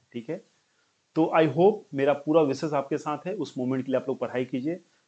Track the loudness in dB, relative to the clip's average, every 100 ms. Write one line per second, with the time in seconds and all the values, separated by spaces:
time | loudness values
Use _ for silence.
0 | _ -12 -10 -10 -12 _ _ _ _ _
1 | _ 0 2 4 4 4 4 2 -4 -2
2 | 2 2 2 4 4 0 -2 -2 -2 -4
3 | -4 -6 -6 -6 -6 -4 -2 -2 0 -2
4 | -2 -4 -4 -4 -4 -4 -4 -6 _ _